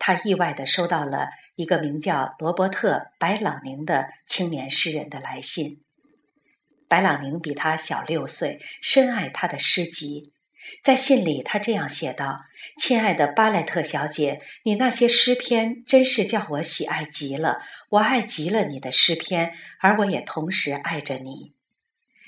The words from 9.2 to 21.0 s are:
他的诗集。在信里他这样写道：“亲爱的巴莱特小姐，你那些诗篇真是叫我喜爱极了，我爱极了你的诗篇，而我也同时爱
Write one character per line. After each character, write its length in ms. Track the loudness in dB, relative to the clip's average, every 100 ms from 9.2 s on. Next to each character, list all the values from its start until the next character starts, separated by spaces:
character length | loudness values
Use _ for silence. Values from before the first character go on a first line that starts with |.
| -6
他 180 | -4 -6
的 140 | 0
诗 260 | 2 2 0
集。 460 | -4 -4 -8 -14 _ _ _ -20 -2
在 100 | 4
信 300 | 6 6 4
里 180 | 2 -2
他 160 | -2 -4
这 140 | -2
样 160 | -2 -2
写 240 | -4 -4
道 320 | -6 -6 -8 -12 -20 -10 0
：“亲 200 | 2 2
爱 140 | 2
的 140 | 2 2
巴 220 | 4 2
莱 160 | 2
特 180 | -2 -2
小 240 | -2 -2 -2
姐， 340 | 0 -2 -2 -10 -8
你 140 | -2 0
那 120 | 0
些 200 | 4 6
诗 260 | 6 6
篇 500 | 2 2 0 0 -4
真 200 | 4 6
是 200 | 6 2
叫 220 | 0 -2 -2
我 120 | -2
喜 220 | 0 0
爱 200 | 0 -4
极 320 | -2 -2 -2 -2
了， 260 | -2 -2 -6 -18 0
我 80 | 2
爱 240 | 4 2
极 260 | 0 -2 0
了 160 | 0 -2
你 120 | -4
的 140 | 0
诗 240 | 4 6 4
篇， 360 | -2 -2 -2 -6 -20 0
而 180 | 2 4
我 80 | 2
也 140 | -2
同 300 | -4 -6 -2
时 220 | -2 -2
爱 280 | -4 -6 -6